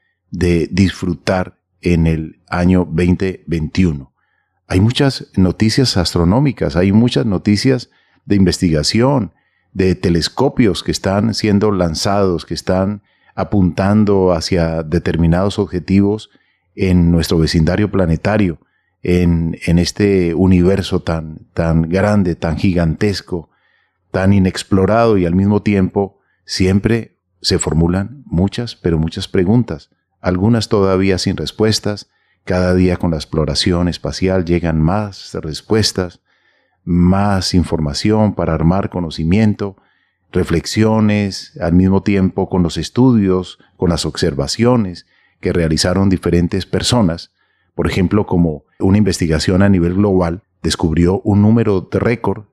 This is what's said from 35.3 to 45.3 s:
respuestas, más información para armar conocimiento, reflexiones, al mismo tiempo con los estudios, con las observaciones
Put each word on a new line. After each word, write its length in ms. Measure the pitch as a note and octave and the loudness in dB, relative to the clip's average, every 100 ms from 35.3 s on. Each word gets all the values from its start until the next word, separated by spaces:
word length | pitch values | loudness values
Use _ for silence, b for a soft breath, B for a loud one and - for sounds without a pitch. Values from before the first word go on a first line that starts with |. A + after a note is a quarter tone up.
| F2+ | -12
respuestas, 880 | D#2+ D2 - A2 G#2 - F2+ - _ _ _ _ _ _ | -10 -12 -2 0 0 -2 -6 -10 _ _ _ _ _ _
más 720 | - F2 F2 G2 G2+ G2 - | -2 2 4 2 2 0 0
información 800 | F#2 D#2+ E2 D2+ C#2+ G#2+ G#2+ G#2+ | 0 0 -2 -4 -2 0 2 0
para 200 | F#2 E2 | 0 -2
armar 360 | D#2 D#2+ F#2+ G2+ | 0 2 0 -2
conocimiento, 880 | F#2 E2+ D2 E2 G2 A2 G2+ G2+ G2 _ _ _ _ _ | -6 -8 -6 -2 2 2 0 -6 -10 _ _ _ _ _
reflexiones, 1300 | F2+ E2+ E2+ - - A2 A2 G#2+ G#2 G2+ F#2+ - - | -4 -2 -2 -2 0 2 2 2 0 -2 -6 -14 -8
al 140 | F2 | 0
mismo 280 | F2 F#2+ F#2+ | 2 4 2
tiempo 480 | G2 G2 F#2 - F#2 | 2 0 0 0 -2
con 140 | F#2 | -2
los 140 | F2 E2+ | -2 -4
estudios, 840 | D#2+ - C3 A#2 G2 F#2 F2+ - b _ | -6 0 2 4 2 0 -4 -12 b _
con 120 | F2+ | -2
las 160 | E2 D#2+ | -2 -4
observaciones 1000 | - F2 C#2 C#2 - A#2 B2 G2 F2 - _ _ | -4 -4 -2 -6 -2 0 2 -2 -8 -18 _ _